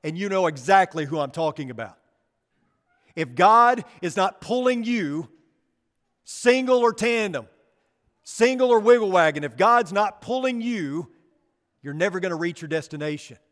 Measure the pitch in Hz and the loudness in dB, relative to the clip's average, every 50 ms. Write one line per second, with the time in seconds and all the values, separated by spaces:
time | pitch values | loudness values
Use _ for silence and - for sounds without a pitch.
0 | - 151 160 175 202 202 190 190 185 170 151 139 120 147 196 196 190 185 - 165 | -8 -8 -8 -6 -6 -4 0 0 0 0 -2 -4 0 4 4 4 4 2 -2 -8
1 | 151 139 156 160 143 139 - 165 165 156 151 - 147 127 123 110 113 101 - _ | -6 -6 -4 -6 -6 -6 -4 -4 -4 -4 -4 -6 -12 -12 -10 -12 -12 -14 -14 _
2 | _ _ _ _ _ _ _ _ _ _ _ _ _ _ _ _ _ _ _ _ | _ _ _ _ _ _ _ _ _ _ _ _ _ _ _ _ _ _ _ _
3 | _ _ _ - 160 123 123 123 180 202 214 233 240 240 254 240 - - - _ | _ _ _ -10 -8 -8 0 2 4 6 6 6 6 4 2 0 -4 -14 -16 _
4 | - 175 - 202 185 190 - - - - 220 247 254 254 254 240 226 220 240 233 | -10 -8 -2 -2 -2 -2 -2 -8 -8 -6 -4 0 0 0 0 0 -4 -4 -4 -4
5 | 185 147 143 156 170 - _ _ _ _ _ _ _ _ _ _ _ _ _ _ | -4 -4 -6 -8 -10 -12 _ _ _ _ _ _ _ _ _ _ _ _ _ _
6 | _ _ _ _ _ - - - - 247 247 262 262 254 254 247 240 233 220 - | _ _ _ _ _ -18 -16 -2 0 2 2 2 2 2 2 2 2 0 0 0
7 | - 240 233 233 214 202 170 135 113 _ _ _ _ _ _ _ _ _ _ _ | -2 -2 0 -2 -2 -4 -6 -8 -10 _ _ _ _ _ _ _ _ _ _ _
8 | _ _ _ _ _ - - - 226 240 262 254 262 247 240 226 208 233 240 240 | _ _ _ _ _ -18 -2 0 2 2 4 2 4 4 4 4 6 6 6 6
9 | 220 196 185 180 165 156 151 147 147 143 110 123 185 220 240 240 233 160 180 196 | 6 2 4 4 4 4 2 0 -6 -8 -2 2 2 4 4 4 2 0 0 -2
10 | 208 202 196 - - - 240 262 254 262 254 233 226 240 240 214 165 139 139 160 | -2 -2 -4 -10 -8 -6 -4 -2 -2 -4 -4 -4 -6 -6 -6 -6 -6 -6 -8 -8
11 | 170 - _ _ _ _ _ _ _ _ _ _ _ _ _ _ _ 143 143 156 | -10 -12 _ _ _ _ _ _ _ _ _ _ _ _ _ _ _ -12 -4 -4
12 | 175 202 180 185 175 185 170 160 170 175 170 - 165 151 156 160 147 - - 147 | -4 -2 -2 -4 -6 -6 -6 -4 -6 -6 -6 -8 -10 -6 -6 -6 -6 -8 -12 -8
13 | 151 151 151 147 - - 131 _ _ _ | -8 -8 -8 -8 -12 -18 -20 _ _ _